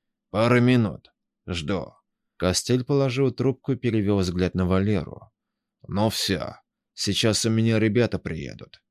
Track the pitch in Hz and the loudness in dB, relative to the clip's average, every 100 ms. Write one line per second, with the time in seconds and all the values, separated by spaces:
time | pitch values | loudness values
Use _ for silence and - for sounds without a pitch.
0 | _ _ _ 104 117 127 123 127 110 69 | _ _ _ 0 2 4 4 4 2 -4
1 | _ _ _ _ - 85 73 95 71 _ | _ _ _ _ -8 -8 -4 -6 -6 _
2 | _ _ _ - 90 90 - 127 123 143 | _ _ _ -4 -2 -2 0 -2 0 0
3 | 135 123 135 - 127 127 - 131 123 110 | 0 0 -2 0 -2 -2 -4 -4 0 0
4 | 101 101 92 87 90 90 90 95 101 101 | 2 2 0 0 -2 0 0 2 2 -2
5 | - - - _ _ _ _ _ - 98 | -4 -14 -20 _ _ _ _ _ -8 -2
6 | 110 - - 90 - - _ _ _ - | 0 0 -4 -4 -6 -12 _ _ _ -8
7 | - 95 113 104 113 113 113 113 110 110 | -4 0 0 2 0 2 2 2 2 2
8 | 113 151 - 80 67 - - - _ | 0 -2 -8 -10 -10 -14 -20 -20 _